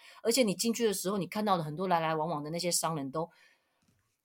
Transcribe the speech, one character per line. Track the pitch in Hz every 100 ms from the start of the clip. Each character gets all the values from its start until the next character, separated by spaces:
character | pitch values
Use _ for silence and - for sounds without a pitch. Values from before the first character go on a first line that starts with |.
| - -
而 | 226
且 | 247
你 | 220
进 | 170 233
去 | 226 226
的 |
时 | 190 180
候， | 208
你 | 165
看 | 214
到 | 214 180
的 |
很 | 151 151
多 | 190
来 | 165
来 | 160
往 | 160 165
往 | 147
的 | 151
那 | 170
些 | 175
商 | - 160 160
人 | 135
都 | 160 170 _ - _ _ _ _ _ _ _